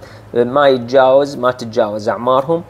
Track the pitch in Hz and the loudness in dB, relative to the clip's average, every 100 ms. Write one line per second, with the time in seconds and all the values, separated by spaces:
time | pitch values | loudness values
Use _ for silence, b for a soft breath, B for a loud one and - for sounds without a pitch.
0 | B B B 117 120 139 143 131 117 131 | B B B -2 0 2 2 2 0 2
1 | 131 135 143 135 123 123 120 113 107 107 | 4 4 2 -2 -4 -4 -8 -4 -2 -2
2 | 104 101 123 131 139 165 | -4 -4 0 0 0 -4